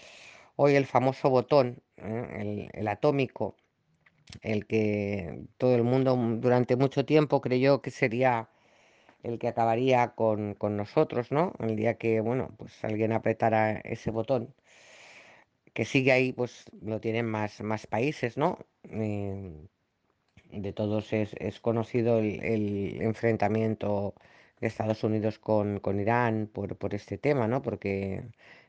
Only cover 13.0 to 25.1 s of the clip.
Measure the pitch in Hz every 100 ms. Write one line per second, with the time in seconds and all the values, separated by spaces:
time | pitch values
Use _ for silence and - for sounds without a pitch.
13 | 110 110 113 110 113 110 110 107 - 113
14 | - 110 113 131 120 - _ - - -
15 | - - - - _ _ _ - 113 139
16 | 131 127 131 - 123 - - 107 104 110
17 | 113 113 117 107 107 - 107 107 - 107
18 | 139 151 120 131 165 - - _ - 104
19 | 110 104 101 98 95 76 80 _ _ _
20 | _ _ _ _ - 98 101 95 107 107
21 | 104 110 104 - 104 - 117 113 110 123
22 | 117 113 107 - 95 113 104 101 95 -
23 | 107 107 117 110 104 110 113 107 101 101
24 | 101 - _ - _ - 113 - 110 107
25 | 113